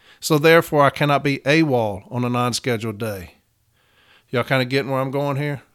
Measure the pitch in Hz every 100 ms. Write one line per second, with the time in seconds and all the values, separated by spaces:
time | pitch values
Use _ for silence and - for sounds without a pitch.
0 | _ _ - 151 160 165 - 151 139 -
1 | 147 139 143 135 135 160 156 123 107 95
2 | - 120 123 123 123 113 131 113 113 101
3 | 113 98 85 _ _ _ _ _ _ _
4 | _ _ _ 123 - 135 123 135 127 131
5 | 135 139 143 135 147 143 -